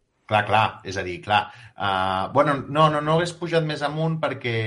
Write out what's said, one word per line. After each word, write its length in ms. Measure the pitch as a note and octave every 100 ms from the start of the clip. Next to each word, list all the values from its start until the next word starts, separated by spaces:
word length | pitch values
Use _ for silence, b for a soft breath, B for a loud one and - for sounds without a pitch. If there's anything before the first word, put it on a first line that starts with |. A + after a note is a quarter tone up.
| _ _ -
Clar, 140 | G#2+
clar, 200 | G#2+ G#2+ G2+ -
és 160 | G2 F#2+
a 40 |
dir, 140 | F2+ E2+
clar. 200 | G#2 G#2 G#2 B B
Eh, 600 | - G2 F#2+ F#2+ F#2 F#2+
bueno, 240 | C3 D3+ C3+
no, 320 | A#2+ D3 D#3
no, 120 | D3+
no 160 | D#3 E3
hagués 160 | E3+
pujat 320 | - E3+ E3 D#3
més 160 | C#3+
amunt 360 | C#3+ D#3 D#3+ D#3+
perquè, 360 | C#3+ B2+ B2 A2+